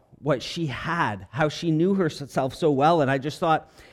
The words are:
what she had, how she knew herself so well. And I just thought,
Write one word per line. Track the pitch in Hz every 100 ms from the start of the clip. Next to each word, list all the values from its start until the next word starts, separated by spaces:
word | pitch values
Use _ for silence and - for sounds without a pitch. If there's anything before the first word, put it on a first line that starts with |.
| _ -
what | 135 131
she | - 170 160
had, | 113 180 170 139 101 98
how | 123 156
she | - 170
knew | 156 180
herself | 196 165 - 139 - 135
so | - 165
well. | 139 147 170
And | 131
I | 139
just | 143 -
thought, | 170 156 - - -